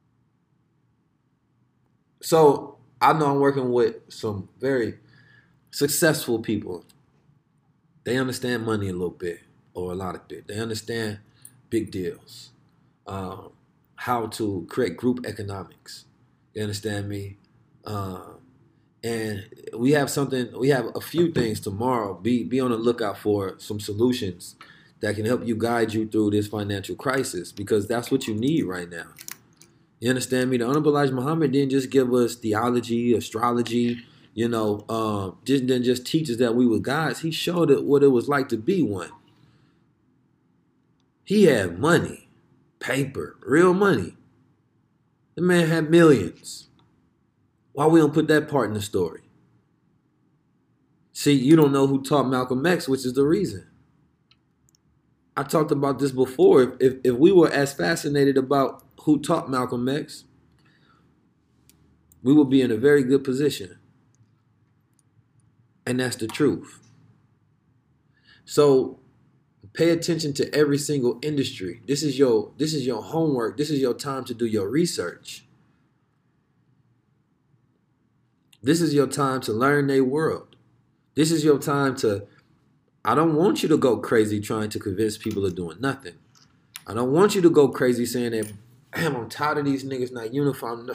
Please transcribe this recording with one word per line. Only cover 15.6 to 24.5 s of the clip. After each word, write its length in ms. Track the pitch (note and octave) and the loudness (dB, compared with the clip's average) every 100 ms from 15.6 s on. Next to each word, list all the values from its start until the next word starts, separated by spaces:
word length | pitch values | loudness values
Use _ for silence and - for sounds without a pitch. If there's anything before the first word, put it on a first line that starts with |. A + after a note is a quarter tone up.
| F2 _ - - - _ _ _ _ | -14 _ -20 -20 -20 _ _ _ _
You 100 | - | -8
understand 440 | G#2+ G#2 G#2+ G2+ G2+ | -6 -6 -6 -6 -6
me? 300 | G2+ G2+ G2+ _ _ _ _ - | -10 -12 -16 _ _ _ _ -10
Um, 540 | G#2 F#2+ F#2 F2 F2 _ _ _ _ _ _ | -8 -8 -10 -14 -20 _ _ _ _ _ _
and 440 | A#2 A#2 A2 G#2 G2 - - A2+ | -6 -4 -6 -8 -12 -18 -14 -2
we 140 | B2 | 2
have 180 | D3 C3+ | 4 2
something, 400 | - C3+ C3 A#2 - | -2 -2 -2 -4 -2
we 120 | C3 | 0
have 240 | C3+ A2+ - | 2 -2 -8
a 60 | |
few 300 | - D#3 E3+ | -4 0 0
things 280 | D#3 A#2 G#2+ | 0 -2 -4
tomorrow. 560 | G#2+ G2 B2 B2 G2+ F2+ | -6 -4 -2 -2 -4 -4
Be, 280 | G2 B2 | 0 0
be 160 | A2 B2+ | 0 -2
on 120 | B2+ | 0
the 60 | A2+ | 0
lookout 400 | A#2 A#2 G#2+ F#2+ | 0 0 -2 -4
for 420 | G#2 G#2 F#2+ - | 0 0 -2 -8
some 200 | - G#2+ | -10 -10
solutions 760 | G2+ G#2 B2 B2 G2+ F2 - | -6 0 0 0 -4 -8 -16